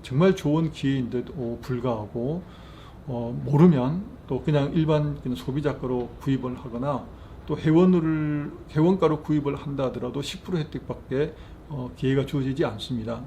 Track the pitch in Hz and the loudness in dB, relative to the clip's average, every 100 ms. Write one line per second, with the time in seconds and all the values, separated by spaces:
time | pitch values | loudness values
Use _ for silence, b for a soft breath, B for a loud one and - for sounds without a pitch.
0 | - 127 185 185 147 151 165 - 139 139 | -2 4 4 4 2 2 0 0 0 0
1 | 117 123 120 - 117 113 - 123 127 110 | 0 -4 -6 -6 -6 -6 -4 -2 0 -2
2 | 104 120 123 170 185 B B B B B | -4 -4 -4 -4 -8 B B B B B
3 | - 120 117 135 131 143 180 143 127 170 | -8 -6 -4 -6 2 8 8 8 2 -2
4 | 208 - - 127 - 147 139 170 156 151 | -6 -14 -6 -2 2 2 2 2 2 2
5 | 147 143 135 123 - 139 147 135 127 123 | 2 -4 -6 -4 -4 -2 -2 -2 -2 -2
6 | 117 - - 135 127 123 123 117 139 127 | -4 -6 -2 0 -2 -8 -8 -6 -4 -4
7 | - B B B - 151 160 160 185 180 | -6 B B B -6 -2 6 8 8 6
8 | 160 156 151 147 147 - - 151 160 190 | 4 0 0 -2 -4 -12 -4 2 4 6
9 | 165 151 - 151 143 139 143 139 131 120 | 4 2 2 2 2 -4 -6 -2 -2 -2
10 | 123 127 139 - - 180 147 131 - 120 | -4 -4 -6 -10 -4 -4 -4 -8 -8 -10
11 | - 131 156 B B B - 143 123 - | -4 -2 -2 B B B -12 -8 -8 -2
12 | 131 135 131 143 135 135 147 104 - 123 | 2 2 0 -2 -2 0 -2 -2 -6 -6
13 | 110 117 | -4 -8